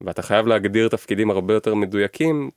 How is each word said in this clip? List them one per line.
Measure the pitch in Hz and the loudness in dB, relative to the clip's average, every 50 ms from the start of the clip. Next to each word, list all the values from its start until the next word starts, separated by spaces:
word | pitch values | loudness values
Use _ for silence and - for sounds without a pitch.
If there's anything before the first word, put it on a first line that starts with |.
ואתה | 95 92 85 - | -10 -10 -8 -8
חייב | 90 - 107 107 110 117 | -4 0 2 2 4 4
להגדיר | 113 104 98 101 101 110 113 113 | 2 2 2 2 2 2 2 2
תפקידים | - 107 - - 101 98 110 107 | 0 -2 -4 -4 -2 0 0 0
הרבה | 101 95 90 95 107 | 0 -2 0 0 0
יותר | 110 - 110 107 | 0 0 0 0
מדויקים | 104 101 95 101 101 101 101 - - 156 160 156 147 139 135 - | 0 -2 0 0 -2 -2 -2 -2 -2 -2 0 0 -2 -4 -8 -12